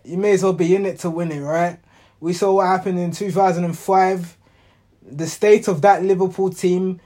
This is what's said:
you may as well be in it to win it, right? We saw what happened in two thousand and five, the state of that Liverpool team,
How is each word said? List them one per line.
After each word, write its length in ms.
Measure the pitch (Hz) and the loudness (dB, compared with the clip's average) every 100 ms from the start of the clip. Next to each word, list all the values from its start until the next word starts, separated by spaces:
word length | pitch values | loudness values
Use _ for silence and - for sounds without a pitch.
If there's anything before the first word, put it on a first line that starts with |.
| - | -10
you 120 | 180 | -2
may 140 | 208 | 2
as 120 | 190 | 2
well 100 | 190 | 2
be 200 | 175 170 | 0 2
in 120 | 190 196 | 2 0
it 140 | 165 | -6
to 100 | 175 | -6
win 240 | 165 165 | -6 -6
it, 80 | 147 | -6
right? 380 | 143 165 175 170 _ _ _ _ | -4 -2 -2 -4 _ _ _ _
We 100 | 165 | -6
saw 220 | 175 196 | -2 2
what 140 | 196 185 | 2 2
happened 300 | 185 196 180 | 0 -2 -4
in 140 | 175 | -4
two 180 | 170 202 | -6 -4
thousand 360 | 185 190 170 170 | 0 2 2 -4
and 120 | 165 | -4
five, 600 | - 190 185 190 170 - _ _ _ _ _ _ - | 0 2 2 0 -6 -16 _ _ _ _ _ _ -16
the 220 | 143 160 | -10 -8
state 400 | - 208 220 220 | 0 4 4 4
of 140 | 160 | 2
that 200 | 202 180 | 4 4
Liverpool 480 | 190 185 185 180 190 | 2 0 -2 -2 -4
team, 520 | 180 180 180 190 180 | -2 0 0 -2 -6